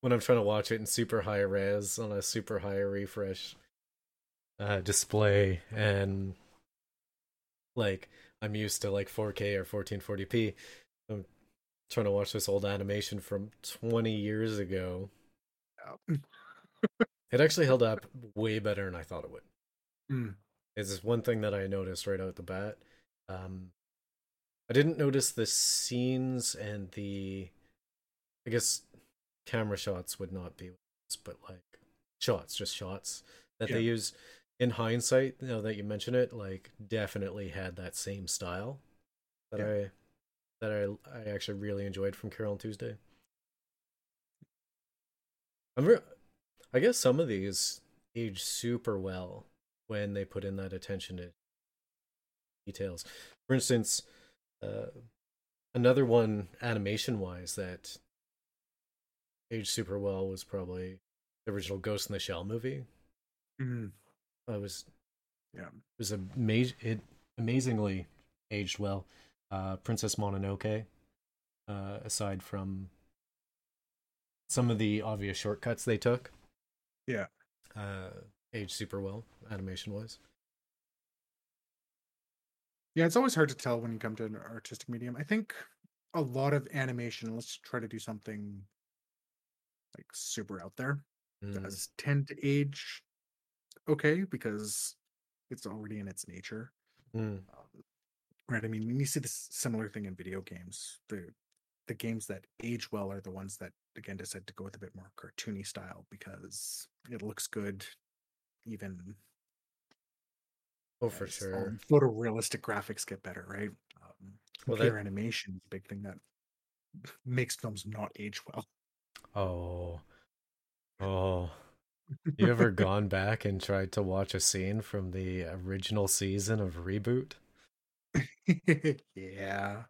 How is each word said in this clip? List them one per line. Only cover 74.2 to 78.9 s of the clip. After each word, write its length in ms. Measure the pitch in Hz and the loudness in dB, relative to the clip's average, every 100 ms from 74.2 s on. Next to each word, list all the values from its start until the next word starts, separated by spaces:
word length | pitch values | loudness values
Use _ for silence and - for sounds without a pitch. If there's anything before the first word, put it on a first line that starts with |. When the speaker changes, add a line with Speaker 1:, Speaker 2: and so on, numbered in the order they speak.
| _ _ _ | _ _ _
Speaker 1:
some 200 | - 123 | 2 4
of 80 | 113 | 4
the 240 | 110 104 | 4 2
obvious 360 | 104 107 101 95 | 0 -2 -2 -2
shortcuts 480 | 110 101 120 113 - | -2 -2 -2 -2 2
they 120 | 107 | 4
took. 340 | 123 123 - - _ _ _ _ _ _ - | 4 2 -2 -20 _ _ _ _ _ _ -4
Speaker 2:
Yeah. 220 | 117 92 _ _ _ _ | -4 -4 _ _ _ _
Speaker 1:
Uh, 360 | - 101 98 92 92 104 _ _ | -10 -8 -8 -10 -14 -18 _ _
aged 180 | 117 98 | -8 -6
super 280 | - 104 | -6 -6